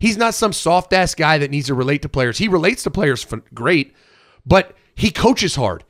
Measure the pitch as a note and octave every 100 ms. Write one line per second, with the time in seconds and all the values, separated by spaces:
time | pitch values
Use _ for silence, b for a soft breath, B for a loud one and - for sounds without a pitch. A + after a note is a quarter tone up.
0 | A3+ G#3 A#3 A3 A3 - E3 F3+ - F#3
1 | F3+ - D#3 D#3 C#3+ C#3+ C3 B2+ B2+ D3
2 | - C#3 B2 A2+ G#3 F3+ F3+ B3 - F#3+
3 | D3+ A#2+ - A2+ - - B2+ E3+ C3+ b
4 | b b b b - F#3+ F3+ _ _ -
5 | G#3+ - A#3 C4 F#3 C#3 G#2+ F2